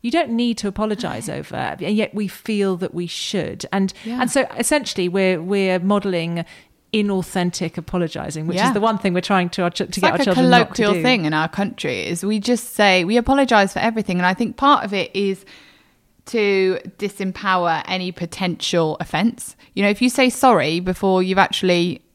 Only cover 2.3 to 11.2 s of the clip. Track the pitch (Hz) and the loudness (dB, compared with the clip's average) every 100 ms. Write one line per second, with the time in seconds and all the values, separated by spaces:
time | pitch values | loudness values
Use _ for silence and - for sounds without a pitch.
2.3 | - - 208 196 180 180 170 175 - - | -8 -4 -2 0 -2 -4 -6 -8 -8 -6
3.3 | 202 165 - - 196 190 - 220 247 247 | -4 -4 -8 -4 -2 -2 -4 -8 -2 0
4.3 | 277 254 - 233 - - - 180 185 190 | 0 -2 -2 0 0 -2 -4 -2 2 2
5.3 | 180 175 202 190 185 185 202 196 180 165 | 0 0 0 0 0 2 0 0 -2 -2
6.3 | 170 165 - _ _ _ 214 202 190 175 | -4 -6 -12 _ _ _ -2 0 -2 -2
7.3 | 196 180 - 165 170 160 180 165 156 - | -2 -2 -2 -6 -8 -6 -4 -4 -4 -8
8.3 | 156 156 180 233 254 226 214 196 175 175 | -6 -4 0 0 2 0 0 0 -2 0
9.3 | 190 175 - 175 - 208 - 180 269 254 | 0 0 -2 -2 -2 -6 0 0 2 2
10.3 | 185 254 247 226 - 208 190 247 247 | 4 6 6 4 2 2 2 2 2